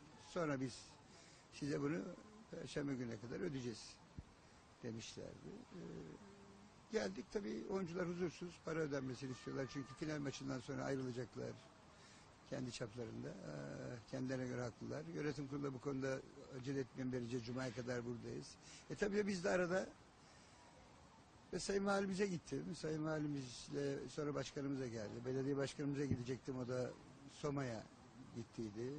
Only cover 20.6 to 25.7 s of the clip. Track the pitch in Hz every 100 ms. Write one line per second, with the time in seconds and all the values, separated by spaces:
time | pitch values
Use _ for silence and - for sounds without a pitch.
20.6 | - - - - - - - - - 180
21.6 | - 196 196 196 202 190 202 175 - 139
22.6 | 165 165 156 156 156 156 151 143 127 120
23.6 | - 143 143 139 127 143 147 139 135 -
24.6 | 139 135 131 113 104 117 123 131 135 139
25.6 | 139